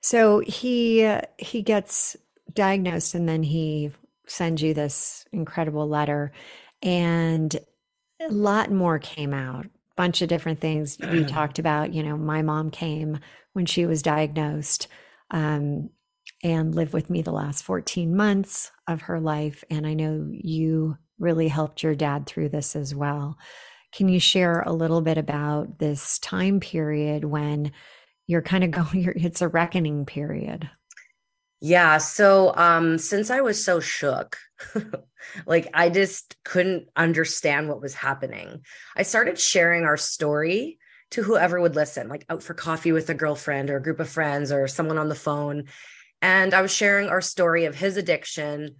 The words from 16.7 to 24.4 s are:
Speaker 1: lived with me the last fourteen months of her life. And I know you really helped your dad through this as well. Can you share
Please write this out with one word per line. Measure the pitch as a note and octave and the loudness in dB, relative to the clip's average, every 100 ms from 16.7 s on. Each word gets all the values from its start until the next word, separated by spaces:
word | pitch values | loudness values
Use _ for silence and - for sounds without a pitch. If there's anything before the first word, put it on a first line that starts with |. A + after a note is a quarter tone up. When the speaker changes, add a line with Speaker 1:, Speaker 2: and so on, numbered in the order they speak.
Speaker 1:
lived | D#3+ D#3+ | 0 0
with | D3+ D3+ | -2 -2
me | F3 | -4
the | E3 | -2
last | - D3 C#3+ | -4 -4 -6
fourteen | - F#3 - - E3+ F#3 | -4 -4 -4 -4 0 2
months | G#3 G3 G3 - - _ - | 2 2 0 -4 -6 _ -8
of | E3 | -8
her | - E3+ | -4 -4
life. | D#3+ D3+ D3+ C#3+ - | -2 -2 -4 -6 -6
And | D#3 D3+ | -4 -2
I | |
know | D#3 D#3 D#3 D3+ | -2 -2 -4 -6
you | - - D#3+ D#3+ D#3+ D#3 D3+ _ _ | -8 -6 -2 0 2 0 -4 _ _
really | E3+ E3 D#3+ | -2 2 0
helped | D3+ D3+ - | 0 -4 -2
your | D#3+ | -2
dad | D3 D3+ C#3+ C#3 | 0 -2 -2 -6
through | - D3+ | -6 -4
this | D3 C#3 D3+ | -2 -4 -4
as | C#3 C#3+ | -6 -4
well. | C#3+ D3 C#3+ D3+ - - - - _ | -4 -4 -6 -10 -18 -20 -20 -20 _
Can | - F#3+ | 0 4
you | F3+ | 4
share | G3 F#3 | 4 4